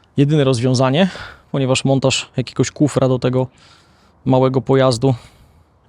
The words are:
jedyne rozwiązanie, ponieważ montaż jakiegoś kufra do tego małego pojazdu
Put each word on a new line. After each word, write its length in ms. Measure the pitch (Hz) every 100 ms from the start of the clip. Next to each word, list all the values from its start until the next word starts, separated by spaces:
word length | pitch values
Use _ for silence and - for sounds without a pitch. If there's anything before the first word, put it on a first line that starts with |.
| _ -
jedyne 260 | 143 156
rozwiązanie, 640 | 135 120 127 127 131 143 185 - - - _
ponieważ 340 | 143 131 131 135
montaż 460 | 135 131 - - -
jakiegoś 340 | 123 - 131
kufra 360 | - 147 - 131
do 120 | 127
tego 280 | 127 127 127 _ _ _ _ _ _ _ -
małego 360 | 131 131 131
pojazdu 540 | 120 135 131 117 135 120 - _ _ _ _ _